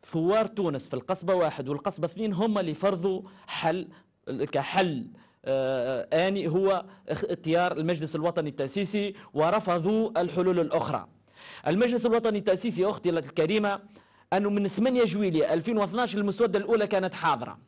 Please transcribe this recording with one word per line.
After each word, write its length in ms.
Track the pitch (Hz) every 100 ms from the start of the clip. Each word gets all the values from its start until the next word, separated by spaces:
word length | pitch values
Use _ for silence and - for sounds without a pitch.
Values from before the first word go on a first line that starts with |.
| -
ثوار 400 | 165 165 214 220
تونس 440 | 220 180 139 -
في 40 |
القصبة 420 | 123 - 185 170 185
واحد 340 | 160 143 131
والقصبة 360 | 143 202 - 160
اثنين 280 | - 220
هم 240 | 180 220 208
اللي 160 | 180
فرضوا 480 | 151 196 190 185 190 190 - -
حل 400 | - 165 175 - - _ _ - 131 143
كحل، 560 | 143 135 196 190 139 - - - _ -
آه، 840 | 135 131 131 123 127 - 160 185
آني 200 | 196 165
هو 380 | 170 196 185 - - -
اخ-، 160 | 147 202
اختيار 420 | 170 160 165 180
المجلس 440 | 156 160 170 160 160
الوطني 340 | 165 170 151
التأسيسي، 640 | - 135 190 190 208 202 196 -
ورفضوا 880 | 135 160 208 185 175 170 220 220 -
الحلول 380 | 180 160 180 175
الأخرى. 480 | 156 160 - 131 90 _ _ - - - -
المجلس 380 | 180 247 240 233
الوطني 320 | 233 226 208
التأسيسي، 480 | 208 185 233 170 190
أختي 240 | 202 175
الكريمة، 720 | 165 135 - 160 214 208 196 - - _ _ _
أنه 160 | 190 202
من 180 | 202 202
ثمانية 380 | 196 240 254 226
جويلية 480 | 185 202 156 147
ألفين 240 | 165 165 220
واثناش 380 | 196 202 240 202
المسودة 440 | 202 - 233 196
الأولى 280 | 202 226 208
كانت 280 | 202 185 185
حاضرة 420 | 170 135 117 -